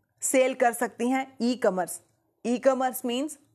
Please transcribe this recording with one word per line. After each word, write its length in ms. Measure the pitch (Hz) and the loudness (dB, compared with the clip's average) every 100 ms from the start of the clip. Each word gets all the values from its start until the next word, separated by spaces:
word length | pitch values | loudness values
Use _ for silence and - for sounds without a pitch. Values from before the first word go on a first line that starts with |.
| _ _ | _ _
सेल 340 | - 262 254 | 0 2 2
कर 180 | 254 247 | 2 0
सकती 380 | 233 233 - 240 | 2 -4 -2 -2
हैं 260 | 262 269 - | 0 -4 -2
ई-कॉमर्स। 600 | 233 254 220 185 170 - _ _ _ _ 220 | -2 2 2 0 -2 -8 _ _ _ _ -4
ई-कॉमर्स 580 | 240 269 262 262 - | 0 2 2 0 -4
मीन्स 340 | 247 240 302 - _ | -6 -4 -6 -10 _